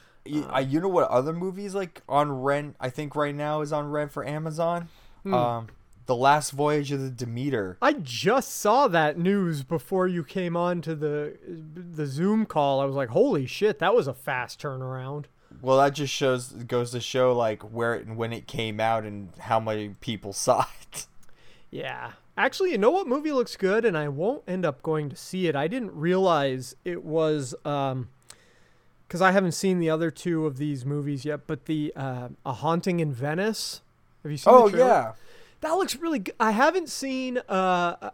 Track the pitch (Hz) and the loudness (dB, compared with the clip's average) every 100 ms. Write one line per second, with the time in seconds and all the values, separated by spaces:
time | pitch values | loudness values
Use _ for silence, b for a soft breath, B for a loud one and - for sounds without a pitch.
0 | b b - 151 139 127 135 151 190 175 | b b -8 -6 -2 -2 0 0 2 2
1 | 131 123 143 170 185 185 202 196 180 - | 4 2 0 -2 -6 -8 -6 -6 -6 -10
2 | - 143 147 131 131 143 147 - 131 151 | -2 0 0 0 0 0 -2 -8 -8 -6
3 | 147 147 147 143 147 151 147 151 147 151 | -6 -2 -2 -2 -4 -2 -2 -4 -2 -4
4 | 147 143 117 151 160 156 170 175 170 b | -4 -6 -6 -6 -6 -2 -2 -2 -6 b
5 | b b 196 123 120 117 113 - - - | b b -2 0 0 -2 -8 -16 -20 -10
6 | - 123 135 147 - 135 147 151 139 143 | -4 2 4 4 2 -2 0 0 0 -4
7 | 135 120 120 117 143 208 92 90 269 294 | -4 -6 -8 -4 -2 0 -2 0 0 0
8 | 135 113 170 262 - - 208 247 269 170 | -4 -2 0 2 0 -2 2 4 4 4
9 | 151 160 180 202 175 147 131 165 - 190 | 2 2 0 2 0 -2 -4 -6 -2 0
10 | 185 175 147 190 175 170 175 175 160 156 | 0 0 -4 -4 -2 0 0 -2 -4 -4
11 | 151 147 147 - - 165 156 165 175 156 | -2 -2 -6 -10 -14 -14 -14 -16 -12 -6
12 | 143 135 190 220 214 156 143 135 139 139 | -4 0 2 2 2 2 2 2 0 -2
13 | 120 143 277 165 127 - 208 214 175 233 | 2 4 4 2 -2 -2 0 2 2 2
14 | 139 - - 127 120 - 147 131 131 131 | 2 -4 -4 -4 -4 -8 -10 -8 -8 -8
15 | 131 147 143 _ _ - 127 135 139 139 | -8 -10 -12 _ _ -4 4 6 6 4
16 | 139 - 135 127 123 - 120 123 117 120 | -4 0 2 2 -2 -12 -2 -2 -2 -4
17 | - 127 127 120 113 107 107 113 117 113 | -2 2 4 4 2 -2 -6 -2 -2 -2
18 | 113 113 113 117 - - 110 107 110 113 | -4 -6 -6 -6 -8 -6 -4 0 0 0
19 | 107 104 95 - - 113 110 107 104 98 | -2 -10 -14 -10 0 0 0 -4 -6 -10
20 | - 107 101 - - 113 - - - - | -8 -8 -8 -2 2 4 2 -4 -16 -16
21 | - - - b b b b 143 139 123 | -16 -18 -20 b b b b -12 -10 -10
22 | 120 - _ - 247 - 370 226 220 370 | -12 -16 _ 0 0 2 0 2 4 4
23 | 339 285 302 269 226 - 190 220 226 156 | 2 -2 0 0 -2 -2 0 2 2 0
24 | 147 139 196 302 - 185 165 131 160 156 | -2 -2 -2 -4 -6 -4 -2 -4 -4 -2
25 | 147 - - 185 170 143 160 254 208 156 | -4 -8 -8 -2 -2 0 -2 -4 -6 -2
26 | 165 185 190 156 139 131 127 - 180 175 | 0 4 4 4 2 -2 -8 -10 -8 -8
27 | 165 160 156 151 123 - 151 143 139 131 | -2 0 2 0 -4 -8 -4 -2 -2 -4
28 | - _ b b b b b b b b | -8 _ b b b b b b b b
29 | - 170 185 196 185 - 196 180 160 160 | -8 2 4 4 2 0 0 2 2 0
30 | 165 - 180 160 156 135 151 139 131 147 | -2 -4 -4 -2 -2 -2 -4 -4 -4 -4
31 | 143 139 147 147 - 151 - 156 151 156 | -4 -4 -4 -6 -6 -8 -4 -4 -4 -6
32 | 135 123 123 - 135 113 151 170 190 175 | -6 -8 -10 -10 -8 -4 0 0 0 0
33 | 151 120 143 160 214 214 - - _ _ | -2 -2 -4 -2 -2 -4 -8 -12 _ _
34 | _ _ 151 147 - 254 214 170 247 190 | _ _ -10 2 10 10 10 8 6 6
35 | 113 - b b b b 311 349 330 254 | 2 -6 b b b b -2 0 0 -2
36 | 330 277 185 - 220 208 302 359 311 - | -4 -4 -4 0 2 4 4 4 -2 -6
37 | 269 262 254 247 - 190 185 180 175 180 | -4 -4 -4 -4 -2 0 2 2 0 -2
38 | - | -10